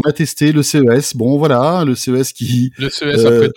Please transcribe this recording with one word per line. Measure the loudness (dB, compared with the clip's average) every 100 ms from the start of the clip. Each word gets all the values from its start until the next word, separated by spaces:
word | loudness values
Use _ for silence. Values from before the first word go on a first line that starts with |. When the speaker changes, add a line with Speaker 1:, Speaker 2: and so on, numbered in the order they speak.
| -2
Speaker 1:
a |
testé | -2 -4 -2 0
le | 0
C | 0 2
E | 4
S. | 2 0
Bon, | -2 0 0
voilà, | 2 2 0 0
le | -2
C | -2 -2
E |
S | -2 -4
qui, | -6 -4 -2 -2 -4
Speaker 2:
Le | -8
C | -6
E | -2
S | 2
Speaker 1:
euh, | 4
Speaker 2:
après | 4 2